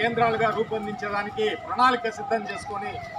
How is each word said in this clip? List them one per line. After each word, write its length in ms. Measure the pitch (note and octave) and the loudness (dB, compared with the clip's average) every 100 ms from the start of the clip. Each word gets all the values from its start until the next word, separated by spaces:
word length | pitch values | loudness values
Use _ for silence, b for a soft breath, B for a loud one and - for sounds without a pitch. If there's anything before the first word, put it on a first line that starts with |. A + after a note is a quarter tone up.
కేంద్రాలుగా 500 | A3+ A#3 A#3 A3 A3+ | 0 2 2 4 2
రూపొందించడానికి 1040 | G#3 A3 G#3+ G#3 G#3 G#3 G3+ G3+ A3 G#3+ - | 2 -2 -2 -4 -6 -4 -2 -4 0 0 0
ప్రణాళిక 520 | - G#3 B3+ A#3+ A3+ | 0 4 6 4 0
సిద్ధం 320 | A3 G3+ A3+ | -4 -2 -2
చేసుకొని, 500 | G#3 G3+ - - F#5+ F5+ - | -2 -6 -6 -6 -6 -8 -10